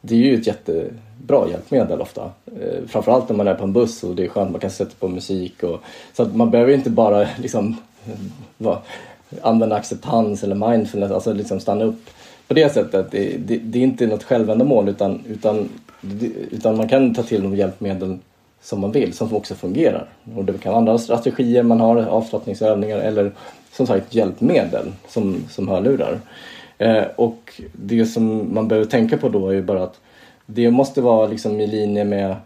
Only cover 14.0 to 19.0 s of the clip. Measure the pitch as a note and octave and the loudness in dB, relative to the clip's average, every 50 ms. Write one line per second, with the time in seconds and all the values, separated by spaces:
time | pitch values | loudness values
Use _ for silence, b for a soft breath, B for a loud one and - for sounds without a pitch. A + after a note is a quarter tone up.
14 | B2 A2 G#2+ G#2 - - C3 A#2 A2 A2 G#2+ A2+ C3 D3 C#3 A2 G2+ G2+ G2 - | 0 0 0 -2 0 0 2 2 2 2 4 2 4 4 4 4 4 2 0 0
15 | G2+ G2 F#2+ - - A#2 G#2+ G2+ - A2 G#2 G#2+ G2+ - - - _ - - - | 0 -2 -2 -4 -8 -12 -12 -2 0 0 0 0 -2 -4 -8 -16 _ -20 -20 -16
16 | - F#2+ G2+ G#2 A#2+ A2+ - - - - - A2+ - A2+ A2 A2 A2+ A2 C3 C3+ | -12 -12 -8 -6 -6 -6 -6 -8 -10 -10 -10 -2 0 0 0 2 0 2 4 4
17 | C3+ B2 A2+ B2 A2+ - A#2 G2+ G2 G2 G2 G2 G2 F#2+ F#2+ - G#2+ G2 F#2+ F#2 | 4 4 2 -2 -2 -2 -2 -2 0 0 0 0 0 -2 -2 -6 -6 -6 -4 -4
18 | F#2 F#2+ F#2 F2+ - _ _ _ _ _ _ _ _ - - G2+ G2 G2+ A2+ C#3+ | -4 -6 -6 -8 -12 _ _ _ _ _ _ _ _ -10 -6 -4 -4 0 0 0